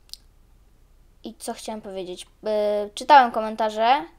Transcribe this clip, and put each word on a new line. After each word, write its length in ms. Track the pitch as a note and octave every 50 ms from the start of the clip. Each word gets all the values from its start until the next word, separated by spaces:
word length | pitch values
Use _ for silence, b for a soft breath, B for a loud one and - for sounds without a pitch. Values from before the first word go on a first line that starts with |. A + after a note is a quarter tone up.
| _ _ - - _ _ _ _ _ _ _ _ _ _ _ _ _ _ _ _ _ _ _ _ -
i 100 | A#3 A3
co 200 | - - B3 A3+
chciałem 260 | - - A#3+ A3 G#3+
powiedzieć? 420 | G#3+ G#3 F#3+ F#3+ F3+ F3+ F3+ - -
Y, 680 | - _ _ - G#3+ G#3+ G#3+ G#3 G#3 G#3 G#3 G#3 G#3 -
czytałem 360 | - B3+ - D4+ C#4 B3 A#3
komentarze, 760 | A#3 A3+ A3 A3 A3 A3 A3+ G#3+ G#3+ A3 A3+ A#3 C4+ D4 E4 E4+ -